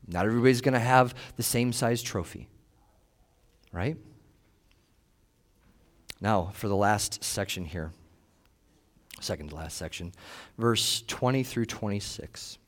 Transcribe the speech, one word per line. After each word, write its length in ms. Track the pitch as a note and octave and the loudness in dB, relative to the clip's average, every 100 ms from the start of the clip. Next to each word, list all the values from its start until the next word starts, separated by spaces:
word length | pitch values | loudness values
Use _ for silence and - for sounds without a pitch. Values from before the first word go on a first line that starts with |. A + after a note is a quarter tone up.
| - | -6
Not 180 | F2 | 0
everybody's 380 | G2 A#2 B2 A#2+ | 2 6 6 6
gonna 160 | C#3 B2+ | 4 2
have 360 | A#2 B2+ B2 - - - | 6 6 6 2 -16 -4
the 60 | |
same 300 | A#2 A#2+ B2 | 0 2 2
size 300 | A#2+ A#2+ A#2 | 2 2 0
trophy, 460 | A#2 G2+ E2+ - - - _ _ _ _ _ _ _ _ _ _ _ | -2 -4 -6 -10 -16 -20 _ _ _ _ _ _ _ _ _ _ _
right? 240 | - G#2 D#3 - - _ _ _ _ _ _ _ _ _ _ _ _ _ _ _ _ _ _ _ - | -4 -2 -4 -12 -20 _ _ _ _ _ _ _ _ _ _ _ _ _ _ _ _ _ _ _ -4
Now, 320 | G2+ G#2+ F2 | 0 0 0
for 140 | - G#2+ | -4 -2
the 80 | G2 | 2
last 480 | G2+ G#2 - - | 4 4 0 -6
section 400 | - - G2 - | -6 -4 -4 -4
here, 260 | E2+ F2 D#2+ E2 - _ _ _ _ _ _ _ _ _ _ - | -6 -6 -8 -10 -20 _ _ _ _ _ _ _ _ _ _ -14
second 300 | - E2+ D2+ | -8 -6 -6
to 60 | D2 | -10
last 200 | D#2+ - | -10 -8
section, 360 | D#2+ - F2 - - - - - | -10 -8 -12 -12 -18 -18 -18 0
verse 440 | A#2 A2 - - - | 2 4 2 -2 -4
twenty 360 | - B2 C3+ | -2 2 2
through 240 | B2+ - A2+ | 0 -2 -2
twenty-six. 920 | - G#2 G2+ - - - - - - | -2 -4 -4 -6 -10 -12 -14 -16 -18